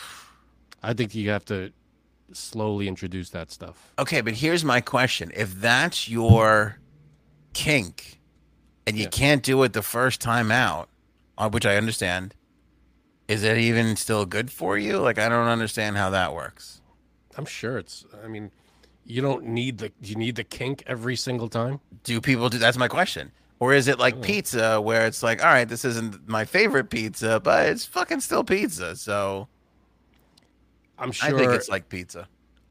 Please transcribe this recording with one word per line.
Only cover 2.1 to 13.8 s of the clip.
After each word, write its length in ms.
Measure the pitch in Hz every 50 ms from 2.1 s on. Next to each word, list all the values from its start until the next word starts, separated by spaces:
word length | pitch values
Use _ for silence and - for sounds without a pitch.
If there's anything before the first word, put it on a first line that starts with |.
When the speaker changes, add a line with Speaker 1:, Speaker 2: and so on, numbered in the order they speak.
| _ _ _ _ -
Speaker 1:
slowly 560 | - - - - 113 107 107 104 101 101 98
introduce 420 | 92 - - 92 87 92 87 -
that 200 | - 87 80 - -
stuff. 400 | - 90 82 82 - - _ _ -
Speaker 2:
Okay, 220 | 139 127 170 147
but 140 | 113 113 110
here's 300 | 117 139 156 170 175 160
my 160 | 147 123 123
question. 500 | 117 - - 127 127 127 - - - 82 -
If 200 | 95 107 98 92
that's 540 | 92 101 117 120 127 151 175 - - - 113
your 680 | 113 117 113 113 104 110 110 110 107 107 104 104 101 - - _ _ _ _ _ _ _ _ _ _ _ _ _ -
kink 680 | - - 151 151 135 101 87 - - - - - - _ _ _ _ _ _ _ _ _ _ _ _ _
and 100 | - 107
you 60 | 107 107
Speaker 1:
Yeah. 60 | 92
Speaker 2:
can't 320 | - - 131 143 151 135 120
do 200 | - 131 131 131
it 120 | 123 98
the 80 | 110 98
first 380 | - - 117 127 131 120 -
time 300 | - 120 117 120 117 107
out, 380 | 110 127 123 101 80 78 - - _ _ _ _ _ _ _ _ _ -
uh, 100 | 104 110
which 160 | 104 117 101
I 100 | 104 101
understand, 580 | 101 107 110 110 - 107 90 90 92 92 104 - _ _ _ _ _ _ _ _ _ _ _ _ _ _ _ _ _ _ -
is 160 | 107 110 101
it 140 | 110 110 117
even 360 | 117 117 117 113